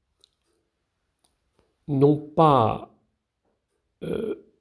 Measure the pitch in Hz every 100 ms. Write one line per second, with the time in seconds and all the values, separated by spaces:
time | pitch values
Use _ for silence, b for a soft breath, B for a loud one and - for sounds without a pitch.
0 | _ _ _ _ _ _ _ _ _ _
1 | _ _ _ _ _ _ _ _ - 135
2 | 143 147 - - 156 135 107 - - _
3 | _ _ _ _ _ _ _ _ _ _
4 | 160 196 226 - _ _